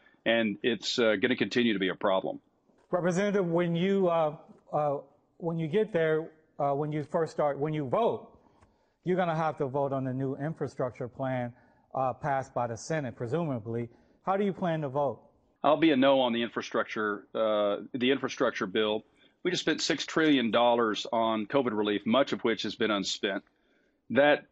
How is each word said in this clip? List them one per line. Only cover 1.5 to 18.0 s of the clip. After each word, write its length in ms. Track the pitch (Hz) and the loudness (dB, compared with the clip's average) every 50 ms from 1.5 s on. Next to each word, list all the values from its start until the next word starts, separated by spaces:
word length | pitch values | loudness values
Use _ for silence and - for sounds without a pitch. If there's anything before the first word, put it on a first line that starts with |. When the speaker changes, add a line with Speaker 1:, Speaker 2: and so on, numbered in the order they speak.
| - 127 120 117 | 0 0 2 2
Speaker 1:
to 80 | 107 95 | 2 2
be 80 | 95 92 | 0 -2
a 80 | 87 | -2
problem. 460 | - - 104 95 95 - - - - _ _ _ _ _ _ _ _ _ _ | 0 0 0 0 2 0 -2 -8 -8 _ _ _ _ _ _ _ _ _ _
Speaker 2:
Representative, 560 | - 180 160 180 175 175 202 208 190 208 190 | -4 0 0 0 0 0 0 0 0 0 0
when 300 | 170 165 170 180 170 170 | 2 0 0 0 0 0
you, 320 | 170 175 196 196 196 190 175 | 0 2 2 2 2 2 2
uh, 280 | 165 165 160 151 151 - - - - - _ _ | 2 2 0 0 -2 -6 -16 -20 -20 -20 _ _
uh, 260 | - 151 151 147 139 143 - - _ _ _ _ _ _ | -2 -2 0 0 -2 -4 -6 -12 _ _ _ _ _ _
when 200 | - 165 170 165 | -6 -6 -4 -4
you 100 | 160 156 | -4 0
get 240 | 143 208 220 214 | 0 0 0 2
there, 380 | 220 165 160 160 156 156 160 165 - _ _ _ _ - | 0 0 2 2 2 0 -2 -6 -14 _ _ _ _ -4
uh, 140 | 147 143 | -2 0
when 200 | 143 139 151 151 | 0 0 -2 -2
you 120 | 151 151 143 | -4 -4 -6
first 300 | - - 175 165 156 - | -2 -2 -2 -2 -2 0
start, 260 | - 156 147 139 139 | 0 0 0 0 0
when 140 | 139 156 156 | -2 -2 -2
you 120 | 151 147 | -4 -2
vote, 440 | 127 123 202 233 208 127 107 - - - - _ _ _ _ _ _ _ _ _ _ _ _ _ | 0 0 2 2 2 0 -2 -8 -14 -20 -20 _ _ _ _ _ _ _ _ _ _ _ _ _
you're 140 | 165 185 180 | -2 0 0
gonna 180 | 185 170 160 | 0 0 0
have 220 | 160 165 156 143 - | 0 0 -2 -2 -2
to 100 | 151 131 | -4 -2
vote 240 | 123 147 139 139 | 0 -2 -2 0
on 140 | 135 135 131 | -2 -2 -2
the 80 | 135 123 | -4 -4
new 220 | 131 135 131 135 | -2 -4 -4 -4
infrastructure 720 | 139 143 156 156 - 156 127 - - 139 123 - - 131 120 | -4 -6 -6 -4 -6 -8 -8 -4 -4 -4 -4 -4 -8 -10 -10
plan, 440 | - - 135 131 131 127 123 120 120 - _ _ _ _ _ _ - | -8 -6 -4 -4 -2 -4 -4 -6 -8 -14 _ _ _ _ _ _ -4
uh, 180 | 131 131 131 120 | -2 -2 -2 -2
passed 400 | - - 156 139 135 127 - - | -4 -4 -2 -2 -2 -4 -4 -4
by 140 | 135 120 117 | -4 -4 -4
the 100 | 117 107 | -4 -8
Senate, 380 | - - 160 160 143 120 110 | -6 -6 -4 -4 -4 -6 -8
presumably. 760 | - 123 113 123 165 170 156 135 120 104 117 113 117 120 117 - _ _ _ _ _ _ | -8 -8 -4 -4 -4 -2 -4 -4 -6 -6 -6 -6 -6 -6 -8 -10 _ _ _ _ _ _
How 120 | - 190 196 | -4 -2 0
do 80 | 208 | 0
you 80 | 202 180 | -2 -2
plan 280 | - 202 175 160 160 | -2 -4 -2 -2 -2
to 80 | 151 139 | -4 -4
vote? 320 | 123 147 143 135 110 - - _ _ _ _ _ _ _ - | -2 -2 -2 -2 -2 -6 -12 _ _ _ _ _ _ _ 2
Speaker 1:
I'll 100 | 131 151 | 2 4
be 160 | 147 151 165 | 6 6 4
a 60 | 147 127 | 6 6
no 240 | 135 139 139 135 | 6 6 6 4
on 100 | 127 123 | 4 2
the 120 | 117 117 117 | 0 0 -2
infrastructure, 840 | 113 - 120 110 - - 120 104 - - 113 107 104 104 104 - _ _ | -2 -4 -6 -8 -2 -2 -2 -2 -2 -4 -4 -2 -2 -4 -4 -8 _ _
uh, 420 | 117 110 110 107 107 104 101 101 - - - - | -2 0 2 2 2 2 0 0 -2 -6 -8 -6
the 180 | 127 | 0